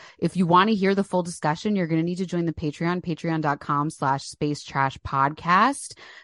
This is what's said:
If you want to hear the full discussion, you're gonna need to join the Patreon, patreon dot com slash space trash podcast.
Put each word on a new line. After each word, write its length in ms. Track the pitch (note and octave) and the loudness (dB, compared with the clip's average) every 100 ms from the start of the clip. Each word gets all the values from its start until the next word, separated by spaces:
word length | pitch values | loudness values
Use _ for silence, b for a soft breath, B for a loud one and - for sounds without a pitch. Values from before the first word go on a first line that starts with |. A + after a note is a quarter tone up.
| B B | B B
If 160 | F3 F3 | -2 0
you 80 | E3+ | 4
want 240 | F3 G3+ | 6 6
to 60 | G#3 | 4
hear 180 | F#3+ | 2
the 100 | G3 G3 | 2 0
full 180 | F3+ | 0
discussion, 520 | F3 E3 D3+ D#3 G#3+ G3+ | -2 -2 -2 -2 -2 0
you're 120 | E3 | 2
gonna 160 | D#3+ | 0
need 140 | E3+ F3+ | 0 -2
to 80 | F#3 | -2
join 180 | F3 E3+ | -2 -2
the 80 | |
Patreon, 480 | - D3+ - E3+ F3+ | -2 -4 -2 -2 -2
patreon 400 | E3+ D#3 E3+ D#3+ | -4 -4 -2 0
dot 180 | D3+ C#3+ | 0 -2
com 280 | - C#3+ D3+ | -2 -2 -2
slash 360 | - C#3 C#3 - | -2 -2 -2 -4
space 360 | - D3 D3 | -4 -4 -4
trash 360 | - C#3+ C3+ - - | -4 -2 -2 -2 -4
podcast. 880 | C3+ C#3 D3+ E3+ F#3 A#3+ C#4 - - B B | 0 0 0 2 4 4 0 -10 -16 B B